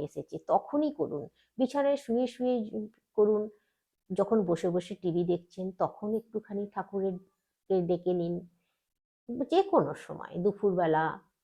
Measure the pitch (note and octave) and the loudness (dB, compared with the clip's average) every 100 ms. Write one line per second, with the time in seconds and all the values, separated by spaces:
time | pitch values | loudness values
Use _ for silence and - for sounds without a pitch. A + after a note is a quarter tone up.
0 | D3 D3 C#3+ D#3+ - E3+ - D4 D4+ D4+ | -4 -8 -10 -10 0 0 2 0 0 -2
1 | D3 D3+ D3+ - _ - B3 C#4+ C#4 C#4 | -4 -4 -10 -16 _ -2 0 2 2 0
2 | - A#3 B3+ - B3 B3 G#3+ G#3+ G#3+ - | 0 0 0 -2 0 0 -2 -6 -10 -14
3 | _ - G#3 G#3+ G#3+ - _ _ _ _ | _ 4 4 4 0 -10 _ _ _ _
4 | - F#3+ G3 A3 F3+ E3+ F#3 F3+ F3 G3+ | -4 -2 2 2 2 0 0 -2 -4 -4
5 | F3+ E3 F3 F3 - - F#3 F#3 D#3+ - | -2 0 2 0 -2 -10 -10 -2 -4 -2
6 | G#3 A3 A3+ G#3+ - G3+ G3+ G#3 F#3+ G3 | -4 -4 -4 -8 -6 -6 -6 -8 -6 -2
7 | F#3+ F#3 - _ _ _ - F#3+ F3 F3 | -2 -4 -10 _ _ _ -2 0 2 0
8 | F3+ F3+ E3+ F3 - _ _ _ _ _ | 0 0 0 -4 -8 _ _ _ _ _
9 | _ _ - B3 - E4+ G4 E4+ C#3+ - | _ _ -12 -6 2 2 4 2 2 -4
10 | - - - E3 F#3 G3 G3+ F3+ E3 D#3 | -12 -14 -10 -2 0 2 2 2 2 2
11 | D#3+ - - _ | 2 -4 -14 _